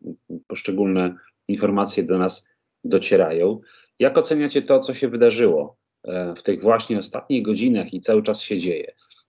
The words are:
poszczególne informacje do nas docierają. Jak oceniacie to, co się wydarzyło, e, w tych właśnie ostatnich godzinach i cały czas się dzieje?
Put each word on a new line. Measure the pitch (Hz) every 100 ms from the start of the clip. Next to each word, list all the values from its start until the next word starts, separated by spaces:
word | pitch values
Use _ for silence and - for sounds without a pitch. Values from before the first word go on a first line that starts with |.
| 85 82 - 85 -
poszczególne | - - 98 98 92 90 90 _ _ -
informacje | 101 101 101 98 -
do | 85 92
nas | 92 - - _ _ _
docierają. | 82 - - 95 80 82 92 107 - _ _ -
Jak | 131 160
oceniacie | 156 156 147 139
to, | - 135
co | 131
się | 131 131
wydarzyło, | 117 120 110 110 78 71 - _ _
e, | - 90 90 87
w |
tych | - 90
właśnie | 98 113 - 107
ostatnich | - 123 - 131
godzinach | 107 98 127 110 -
i | 92
cały | - 107
czas | 107 104
się | - 98
dzieje? | 87 82 - - _ _